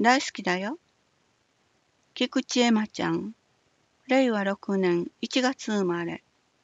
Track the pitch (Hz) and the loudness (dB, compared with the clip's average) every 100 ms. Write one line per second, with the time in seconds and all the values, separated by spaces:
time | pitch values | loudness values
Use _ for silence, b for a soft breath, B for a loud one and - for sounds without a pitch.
0 | 220 262 - - 196 180 196 311 _ _ | 2 2 0 -6 -4 -2 -4 -8 _ _
1 | _ _ _ _ _ _ _ _ _ _ | _ _ _ _ _ _ _ _ _ _
2 | _ - 247 269 - - 240 220 214 - | _ -4 -2 -2 -2 2 4 4 0 -4
3 | 165 170 196 - _ _ _ _ _ _ | -2 -2 -4 -12 _ _ _ _ _ _
4 | - 262 254 214 196 196 - 196 185 175 | 0 2 2 0 -2 -4 -2 0 2 2
5 | 170 - 233 269 254 269 - 208 185 170 | -2 -8 -4 0 0 -2 -4 -2 0 -2
6 | 170 165 _ _ _ _ | -6 -10 _ _ _ _